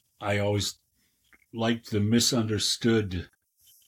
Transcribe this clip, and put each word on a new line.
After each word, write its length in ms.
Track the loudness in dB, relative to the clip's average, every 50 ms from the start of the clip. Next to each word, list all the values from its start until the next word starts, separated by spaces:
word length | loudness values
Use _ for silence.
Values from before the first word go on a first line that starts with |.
| _ _ _ -10
I 180 | -4 -2 0 0
always 360 | 2 0 0 0 -2 -4 -8 _ _ _ _ _ _ _ _ _ _ _ _ _ _ _ -6
liked 380 | -2 0 0 0 -2 -4 -4
the 80 | -2 0
misunderstood 1300 | 2 4 2 2 2 2 0 0 0 0 -2 -2 -2 -2 -4 0 2 2 2 2 2 0 -6 -8 -8 -10 _ _ _ _ _ _ _ _ -20 -20 _